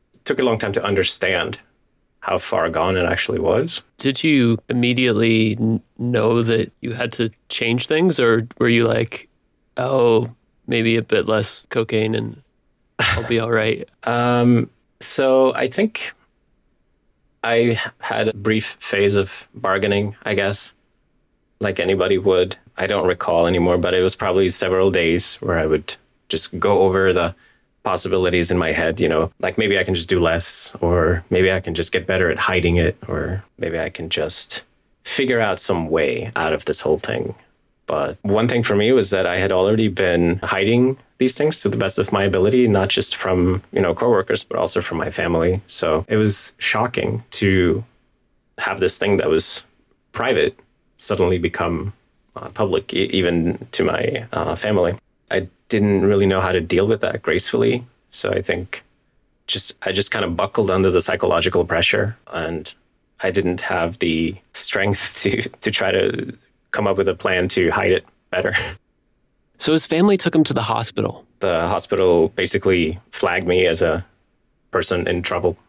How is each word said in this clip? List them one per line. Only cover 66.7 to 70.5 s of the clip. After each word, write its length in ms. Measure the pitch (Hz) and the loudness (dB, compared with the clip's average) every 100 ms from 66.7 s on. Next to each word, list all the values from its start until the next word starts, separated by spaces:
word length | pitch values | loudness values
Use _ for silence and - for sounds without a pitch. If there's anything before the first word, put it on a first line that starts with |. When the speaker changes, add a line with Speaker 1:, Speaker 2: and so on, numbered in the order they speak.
Speaker 1:
come 140 | - 104 | -4 0
up 100 | 95 | 0
with 120 | 95 | 0
a 60 | |
plan 320 | 87 104 92 90 | 0 0 0 0
to 220 | - 85 | 0 0
hide 220 | - 95 | 2 0
it 140 | 90 - _ _ | 0 -2 _ _
better. 240 | 92 95 104 | -4 -2 -2
<laughs> 40 | - - _ _ _ _ _ _ _ - | -4 -10 _ _ _ _ _ _ _ -6
Speaker 2:
So 140 | - | 0
his 120 | 156 - | 0 0
family 300 | 160 202 196 | 2 4 4
took 180 | - | 2
him 80 | 160 | 2
to 100 | 151 | 2